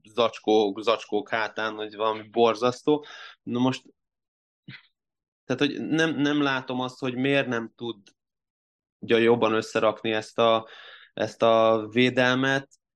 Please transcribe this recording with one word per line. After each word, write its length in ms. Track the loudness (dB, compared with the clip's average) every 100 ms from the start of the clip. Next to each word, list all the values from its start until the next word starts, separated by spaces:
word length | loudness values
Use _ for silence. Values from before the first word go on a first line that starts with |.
| -8
zacskó-, 680 | -2 -2 -2 2 2 2 0
zacskók 480 | -2 -2 -2 -6 -4
hátán, 460 | -4 -4 -6 -8
hogy 220 | -8 -10 -4
valami 320 | -4 -4 -6
borzasztó. 760 | 2 2 2 -2 -2 -2 -2 -4 -18 -20 -18
Na 160 | -8 -2
most, 260 | -2 -2 -10 _ _ _ _ _ _ _ -20 -20 _ _ _ _ _ _
tehát, 180 | -8 -2
hogy 240 | -2 -2 -4
nem, 260 | 0 0 0
nem 220 | -2 0
látom 380 | 0 -2 -4 -6
azt, 180 | -6 -6
hogy 160 | -6
miért 320 | -2 0 0 0
nem 260 | -4 -6 -10
tudja 1400 | -12 -12 _ _ _ _ _ _ _ _ _ _ 0 4
jobban 340 | 4 4 2
összerakni 600 | 0 -2 0 0 0 -2
ezt 260 | -4 -4 0
a, 300 | 2 2 -2 -14 -20 -20 -16
ezt 280 | -6 -6 0
a 440 | 2 4 4 2 0
védelmet, 800 | 0 2 2 2 2 0 -2 -4 _ _